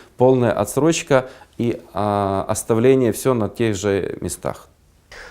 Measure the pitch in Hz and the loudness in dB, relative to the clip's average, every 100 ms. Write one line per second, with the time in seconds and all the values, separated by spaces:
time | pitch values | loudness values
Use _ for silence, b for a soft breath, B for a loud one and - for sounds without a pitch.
0 | B - 127 127 120 - 104 - 156 160 | B 2 4 4 2 0 -2 0 0 0
1 | - 131 127 B B - 120 110 - 95 | 2 0 0 B B -6 -4 -4 -8 -4
2 | 104 101 98 98 - 107 - 113 127 131 | -2 0 0 -2 -4 -4 -2 2 4 4
3 | 120 101 131 123 101 - 113 98 101 98 | 2 0 0 0 -2 -2 -2 -2 0 0
4 | - - 90 - 69 - - _ _ _ | -2 -6 -8 -8 -8 -10 -14 _ _ _
5 | _ B B | _ B B